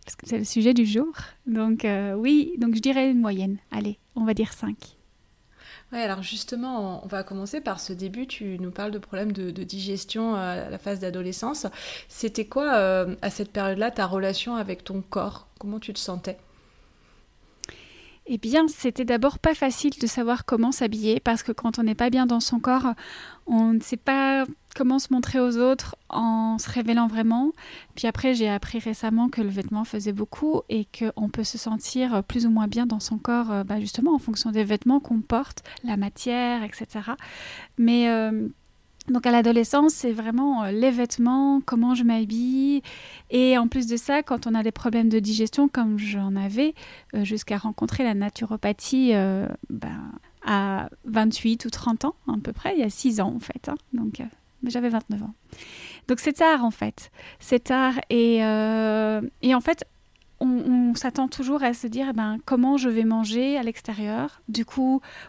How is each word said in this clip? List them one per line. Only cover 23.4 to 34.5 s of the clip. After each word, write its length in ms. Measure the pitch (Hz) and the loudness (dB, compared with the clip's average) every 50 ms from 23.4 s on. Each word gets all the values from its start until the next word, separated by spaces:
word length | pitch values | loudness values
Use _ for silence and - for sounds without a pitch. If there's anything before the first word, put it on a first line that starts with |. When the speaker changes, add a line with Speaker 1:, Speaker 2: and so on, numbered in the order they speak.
| _ - | _ 2
Speaker 1:
on 260 | 240 226 226 226 226 | 2 4 4 4 4
ne 60 | 226 | 2
sait 160 | 226 - - 233 | 0 -2 -8 -4
pas 480 | _ - 269 269 269 269 269 269 262 269 294 _ _ _ - | _ 0 2 2 2 2 2 2 0 -2 -6 _ _ _ -4
comment 240 | - 277 254 262 269 | 0 2 2 2 2
se 120 | - - | 2 2
montrer 280 | 262 254 247 - - 262 | 0 0 0 0 0 2
aux 180 | 247 247 233 233 | 2 2 2 4
autres 380 | 247 254 269 269 - - - _ _ _ | 4 4 4 2 -2 -12 -12 _ _ _
en 500 | - - 226 226 226 220 220 220 226 220 | -4 0 0 2 2 2 2 0 0 -2
se 100 | - - | -4 -4
révélant 380 | - 254 226 226 233 233 233 226 | -4 -2 0 2 2 4 2 2
vraiment. 440 | 220 220 220 226 226 240 262 302 - - - - - - - _ - | 2 2 2 2 4 4 2 0 0 -4 -12 -20 -20 -20 -20 _ -10
Puis 120 | - - 226 | -4 -2 -2
après, 280 | 220 - - 262 254 | -2 0 0 0 2
j'ai 120 | 233 226 214 | 2 2 0
appris 300 | 202 202 - - - 233 | 0 -2 -4 -6 -8 -6
récemment 500 | - 226 220 - - 220 220 226 240 247 | -4 -4 -6 -4 -2 0 2 2 2 2
que 140 | - - | 0 0
le 80 | 220 202 | -2 -2
vêtement 340 | 196 196 185 - 214 214 220 | -2 -4 -4 -4 -2 -4 -4
faisait 300 | - - 214 202 208 202 | -4 -6 -4 -4 -4 -2
beaucoup 480 | 202 208 - - - - 302 311 - - _ | -2 -4 -6 -4 -4 -2 0 0 0 -2 _
et 180 | - 220 208 - - - | -4 -4 -4 -6 -6 -4
qu'on 320 | 233 220 - - 214 208 | -4 -4 -2 -2 -4 -4
peut 140 | - - 220 | -2 -4 -6
se 140 | - - 226 | -6 -6 -8
sentir 640 | - 226 220 214 - - - 254 254 254 233 196 196 | -6 -4 -4 -4 -6 -4 -2 -2 -2 0 0 -2 -2
plus 220 | - - 247 233 | -2 -2 0 2
ou 60 | 233 | 4
moins 160 | 226 220 214 208 | 4 2 2 0
bien 180 | 202 233 247 | 0 0 0
dans 160 | 240 220 214 | 0 -2 -4
son 160 | - - 226 214 | -4 -4 -6 -4
corps, 340 | - - 240 240 240 226 | -2 -2 0 0 0 0
euh, 120 | 208 196 196 | -2 -2 -2
bah, 180 | 196 202 214 | -2 -2 -4
justement 320 | 208 202 - - 233 330 320 | -4 -4 -2 0 2 4 2
en 60 | 269 | 2
fonction 320 | - - 220 - - 226 | 0 -2 -4 -2 -2 0